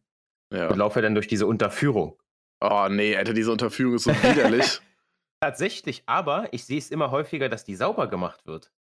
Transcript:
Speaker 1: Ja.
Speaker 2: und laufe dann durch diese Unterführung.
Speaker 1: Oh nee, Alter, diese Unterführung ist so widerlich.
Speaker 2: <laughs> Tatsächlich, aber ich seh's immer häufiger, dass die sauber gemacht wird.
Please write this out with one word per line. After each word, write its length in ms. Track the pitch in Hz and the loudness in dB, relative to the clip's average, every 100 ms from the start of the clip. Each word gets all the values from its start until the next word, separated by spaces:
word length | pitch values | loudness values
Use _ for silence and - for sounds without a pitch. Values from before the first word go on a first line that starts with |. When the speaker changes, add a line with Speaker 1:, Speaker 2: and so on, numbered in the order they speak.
| _ _ _ _ - | _ _ _ _ -10
Speaker 1:
Ja. 180 | 95 82 | -4 0
Speaker 2:
und 80 | 98 | 2
laufe 240 | 104 123 | 2 2
dann 100 | 107 | 2
durch 140 | 107 104 | 2 0
diese 180 | 104 104 | 0 2
Unterführung. 760 | 107 104 - 143 110 78 - _ _ _ - | 2 0 0 0 2 -2 -8 _ _ _ -4
Speaker 1:
Oh 240 | 101 104 98 | 0 2 2
nee, 260 | 101 104 98 | 2 2 2
Alter, 180 | 98 | 0
diese 180 | 110 113 | 0 0
Unterführung 440 | 110 117 - 131 117 | 0 -2 0 0 2
ist 100 | 151 | 2
so 60 | |
widerlich. 680 | 143 247 147 110 117 - - _ _ _ | 2 4 4 4 4 0 -2 _ _ _
Speaker 2:
<laughs> 320 | _ _ - | _ _ -4
Tatsächlich, 580 | 151 - 185 - - - - | -4 -2 -4 -4 -10 -8 -2
aber 400 | 151 156 160 226 | -2 0 -2 -4
ich 140 | 120 - | -8 -6
seh's 240 | 143 - | -8 -4
immer 220 | 151 143 | -2 0
häufiger, 360 | 135 156 160 131 | 0 -2 -4 -4
dass 140 | 113 - | -4 -8
die 100 | 95 | -2
sauber 320 | 151 220 135 | -2 0 -2
gemacht 400 | 92 87 - - | -2 -4 -8 -14
wird. 240 | 80 - _ | -14 -16 _